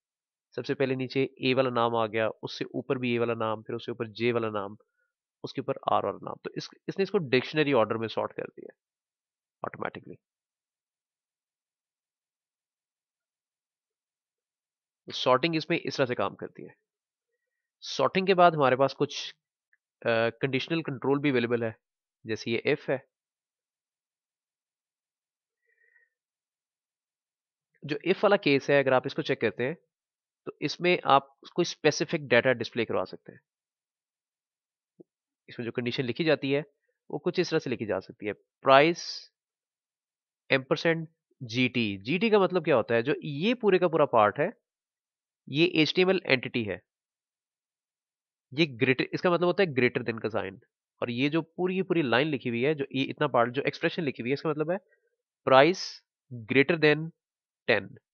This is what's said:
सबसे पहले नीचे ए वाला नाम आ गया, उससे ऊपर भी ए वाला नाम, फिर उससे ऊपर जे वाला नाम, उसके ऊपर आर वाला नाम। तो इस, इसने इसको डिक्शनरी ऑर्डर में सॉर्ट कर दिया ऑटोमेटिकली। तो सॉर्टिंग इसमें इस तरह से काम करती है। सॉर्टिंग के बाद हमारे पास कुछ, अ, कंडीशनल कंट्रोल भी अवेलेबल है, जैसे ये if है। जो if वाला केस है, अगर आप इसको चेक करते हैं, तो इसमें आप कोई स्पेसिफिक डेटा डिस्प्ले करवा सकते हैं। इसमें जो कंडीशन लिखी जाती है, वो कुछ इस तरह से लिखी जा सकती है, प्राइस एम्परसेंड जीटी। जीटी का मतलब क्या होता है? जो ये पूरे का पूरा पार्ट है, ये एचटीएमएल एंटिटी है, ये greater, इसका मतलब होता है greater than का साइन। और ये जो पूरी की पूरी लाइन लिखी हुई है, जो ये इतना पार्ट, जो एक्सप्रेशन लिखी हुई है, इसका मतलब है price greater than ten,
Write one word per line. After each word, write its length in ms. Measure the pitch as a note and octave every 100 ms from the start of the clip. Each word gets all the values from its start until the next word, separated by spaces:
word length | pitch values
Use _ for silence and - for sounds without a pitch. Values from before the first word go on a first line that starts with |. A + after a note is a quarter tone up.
| _ _ _ _ _
सबसे 200 | - B2
पहले 220 | C#3 C3 C3
नीचे 380 | B2+ C3+ C3+ -
ए 120 | C3
वाला 160 | B2+ C3
नाम 260 | A#2+ A#2 A#2
आ 100 | A2
गया, 220 | A2 A2 -
उससे 220 | C3 - C#3+
ऊपर 240 | C3+ B2 C3
भी 160 | B2
ए 40 | A#2+
वाला 160 | A#2
नाम, 280 | A2+ A2 A2
फिर 140 | G#2+ A#2
उससे 160 | -
ऊपर 160 | A#2 A2+
जे 200 | G2+ A#2+
वाला 180 | A#2 A2+
नाम, 260 | G#2 G2+ G#2+ _ _ _ _ _ _
उसके 160 | - -
ऊपर 180 | B2+ C3+ -
आर 140 | G#2 G2+
वाला 120 | F#2
नाम। 120 | - -
तो 60 | - -
इस, 140 | - - -
इसने 140 | F3
इसको 160 | F#3+ G#3
डिक्शनरी 540 | C#3 B2+ - D#3 C#3+
ऑर्डर 240 | C3 G#2+ A2+
में 120 | A2
सॉर्ट 240 | - G#2+
कर 160 | - -
दिया 280 | - - - _ _ _ _ _ _ _ _
ऑटोमेटिकली। 540 | - - - - -
तो 4000 | - _ _ _ _ _ _ _ _ _ _ _ _ _ _ _ _ _ _ _ _ _ _ _ _ _ _ _ _ _ _ _ _ _ _ _ _ _ _ _ _ _ _ _ _ _ _ _ _ -
सॉर्टिंग 480 | - - B2+ E3+ D#3+
इसमें 220 | - E3+
इस 180 | - -
तरह 100 | B2
से 80 |
काम 200 | A#2+ G2
करती 280 | G2 - -
है। 120 | E2+ - _ _ _ _ _ _ _ _ _ _
सॉर्टिंग 420 | - - C3 F#3+ F#3+
के 80 |
बाद 200 | F3+ F3
हमारे 220 | D#3+ C3 B2+
पास 180 | C3+
कुछ, 400 | - C#3+ - - - _ _ _ _ _ _
अ, 280 | A#2 A2+ A2+ -
कंडीशनल 400 | C3+ C3 - E3
कंट्रोल 360 | D#3 B2+ B2+ C#3+
भी 120 | D3
अवेलेबल 340 | B2 A#2 A#2+
है, 120 | A2+ - _ _ _ _ A2+
जैसे 240 | A2 A#2
ये 120 | A2+ B2
if 220 | D3+ -
है। 160 | C3 - _ _ _ _ _ _ _ _ _ _ _ _ _ _ _ _ _ _ _ _ _ _ _ _ _ _ _ _ _ _ _ _ _ _ _ _ _ _ _ _ _ _ _ _ _ _ _
जो 140 | C#3+ D3 E3
if 160 | F#3+
वाला 120 | G3+ G3
केस 340 | D3 C#3 C#3+
है, 80 | C#3+
अगर 100 | C3
आप 140 | B2+ C3
इसको 160 | -
चेक 180 | C#3+ C3+
करते 240 | A2+ -
हैं, 100 | B2+ F3 _ _ _ _ _ _ -
तो 60 | -
इसमें 360 | D3 - F3 F3+ -
आप 300 | C#3 - _ -
कोई 100 | -
स्पेसिफिक 640 | E3+ - D3+ - D#3+ E3 C#3
डेटा 240 | A#2+ B2+
डिस्प्ले 320 | B2 A2 A#2+
करवा 200 | A2+ G2
सकते 280 | F#2 E2+ -
हैं। 80 | - _ _ _ _ _ _ _ _ _ _ _ _ _ _ _ - - _ _ _ -
इसमें 160 | -
जो 80 | A#2
कंडीशन 300 | B2+ A#2+ C3
लिखी 220 | B2 A#2+
जाती 260 | D#3+ C#3+ C3+
है, 120 | C#3 E3 _ _ _ -
वो 80 | -
कुछ 200 | F3+ F3+
इस 120 | E3
तरह 80 | D#3+
से 120 | C#3+
लिखी 160 | A2+ G#2+
जा 120 | F#2+
सकती 260 | - - G#2
है, 60 |
प्राइस 960 | G2 _ _ C3+ C3+ D#3 E3+ - - - _ _ _ _ _ _ _ _ _ _ _ -
एम्परसेंड 560 | C3+ C3 D#3+ E3+ E3 D#3+ _ _ _
जीटी। 560 | A#2+ A#2+ B2+ B2 A2 G2
जीटी 340 | G#2 F3 A3+
का 80 | G#3
मतलब 260 | F#3 F3+
क्या 120 | D#3+ C3
होता 180 | -
है? 80 | A#2
जो 120 | A#2+ E4
ये 300 | D#3+ C#3 G3+
पूरे 240 | B3 G#3 F#3
का 100 | F3
पूरा 160 | D#3+ C#3
पार्ट 320 | A#2+ G#2 A#2
है, 140 | E3+ - _ _ _ _ _ _ _ _ -
ये 180 | C3+ E3+
एचटीएमएल 460 | - D3+ - F#3 F#3+ -
एंटिटी 380 | C3 A#2 A#2+
है, 160 | G#2 F#2 - _ _ _ _ _ _ _ _ _ _ _ _ _ _ _ _
ये 140 | C3 E3 A#2
greater, 280 | B2+ C3 -
इसका 160 | D3 F#3
मतलब 160 | E3+ F3
होता 160 | F3
है 120 | F#3+
greater 280 | B2 A#2+ B2
than 200 | A#2 A2+
का 60 | A2
साइन। 320 | G#2 F#2+ F#2+ _ _ _ _
और 80 | A2+
ये 180 | A#2+ C#3+
जो 140 | D#3+
पूरी 320 | D#3 - F#3
की 80 | F#3
पूरी 200 | F#3 E3+
लाइन 260 | C#3 A#2 D#3
लिखी 200 | C#3 B2+
हुई 140 | A#2
है, 120 | C3
जो 120 | D#3 C3+
ये 80 | C3
इतना 220 | C3+ A#2+ D3
पार्ट, 240 | B2+ A#2+
जो 120 | B2+
एक्सप्रेशन 400 | D3 - E3 -
लिखी 200 | D3+ -
हुई 80 | A#2
है, 40 |
इसका 160 | C#3 E3
मतलब 200 | D3 D#3
है 80 | F#3+ - _ _ _ _ _ -
price 380 | C3 D3+ F#3 - - _ _ _ B2 G#2+
greater 320 | B2+ C#3+ E3+
than 320 | D3+ D3+ D#3+ - _ _ _ _ -
ten, 200 | G#2+ G2 - _